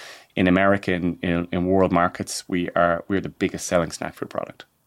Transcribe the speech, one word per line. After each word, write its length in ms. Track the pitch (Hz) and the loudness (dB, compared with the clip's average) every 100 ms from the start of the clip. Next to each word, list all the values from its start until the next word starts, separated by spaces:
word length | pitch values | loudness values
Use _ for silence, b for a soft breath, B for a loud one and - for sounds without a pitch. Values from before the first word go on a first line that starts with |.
| B B B - | B B B 0
in 120 | 92 | 4
America, 460 | 90 98 98 98 | 4 4 2 0
in, 260 | 90 87 82 | -2 -2 -2
in, 260 | 92 87 87 | -2 -2 -2
in 140 | 92 90 | -2 2
world 260 | 95 92 | 4 4
markets, 560 | 87 87 - 92 - - | 4 2 -2 -8 -10 -6
we 220 | 92 85 | -4 -2
are, 340 | - 87 85 - | 2 2 2 -2
we're 100 | 98 | -2
the 100 | 78 | -4
biggest 380 | - 92 82 - | -2 -4 -2 -2
selling 240 | 90 82 | 0 0
snack 240 | - 80 - | -4 -10 -10
food 140 | - | -10
product. 340 | - - - - _ | -8 -8 -12 -20 _